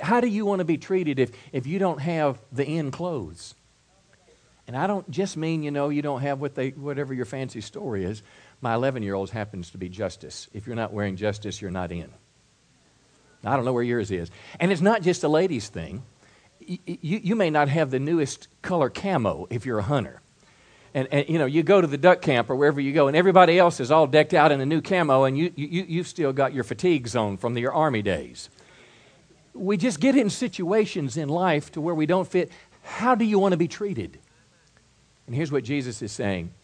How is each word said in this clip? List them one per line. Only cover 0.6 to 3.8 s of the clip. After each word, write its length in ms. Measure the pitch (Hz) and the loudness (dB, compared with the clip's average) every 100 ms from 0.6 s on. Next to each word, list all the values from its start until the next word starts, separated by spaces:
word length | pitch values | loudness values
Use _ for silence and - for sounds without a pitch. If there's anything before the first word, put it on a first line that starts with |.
| 170 | 0
be 140 | 151 | -2
treated 400 | - 190 156 135 | -2 -2 0 0
if, 120 | 123 - - | -2 -4 -10
if 140 | 139 127 | -8 -4
you 100 | 185 | -2
don't 240 | 185 143 | -2 -2
have 400 | 151 165 143 131 - | -2 0 0 -2 -6
the 140 | 123 139 | -4 -2
in 240 | 160 143 | -2 -4
clothes? 640 | 131 175 147 80 82 - - _ _ | -6 -6 -6 -8 -14 -20 -20 _ _